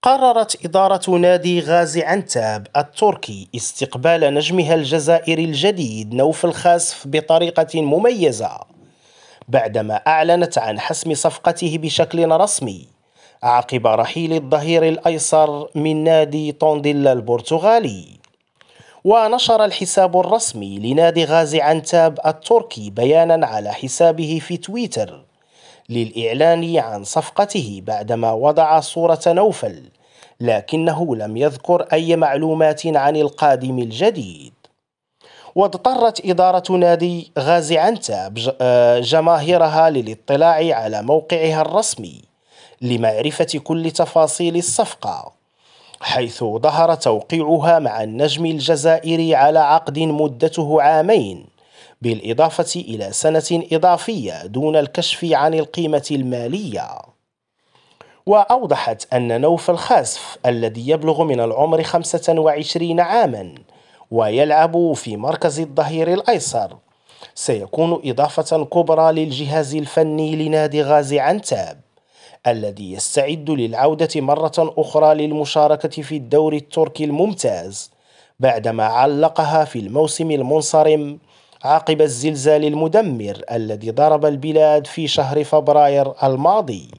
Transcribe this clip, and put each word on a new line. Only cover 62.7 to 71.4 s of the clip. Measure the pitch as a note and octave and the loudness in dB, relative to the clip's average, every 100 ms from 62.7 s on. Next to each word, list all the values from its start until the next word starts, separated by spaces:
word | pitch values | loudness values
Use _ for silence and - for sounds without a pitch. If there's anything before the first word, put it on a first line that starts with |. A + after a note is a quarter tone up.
| E3+ E3+ E3 | -4 -4 -4
عامًا | F3 A3 G#3+ A2+ F#2 C#2 _ _ _ _ _ | -2 0 0 -2 -12 -18 _ _ _ _ _
ويلعب | A2+ A2 A#2 D3+ D3+ E3 E3 E3+ | -2 0 2 2 4 2 2 0
في | C#3 - G#2 | -2 -8 -8
مركز | B2 D#3+ E3+ C#3+ | -6 -2 -4 -4
الظهير | D#3 C#3 D3 D#3+ E3 | -6 -2 -2 -2 -2
الأيسر | F3+ - G#3+ - A#2 G2 - _ _ _ _ - | 0 0 -2 -2 -6 -8 -12 _ _ _ _ -20
سيكون | - - A2+ F#2+ C#3 E3 E3+ | -12 -4 -4 -4 -2 -2 -2
إضافة | C#3+ A#2+ D3 - D#3 D#3+ | -4 -2 0 0 -2 -2
كبرى | C#3+ F3 E3+ D#3+ D#3+ | 0 0 2 4 4
للجهاز | D#3+ D#3 C3 C#3+ D#3 C#3+ | 2 -2 -6 -4 -2 -2
الفني | D3+ D3 - D#3+ D3+ D#3 D#3 | -6 -4 0 0 0 -4 -2
لنادي | D#3 D#3 D3+ D3 | -2 0 0 -2
غازي | C#3 D3 C#3 C#3+ | 2 2 2 0
عنتاب، | C3+ G3+ | 0 -2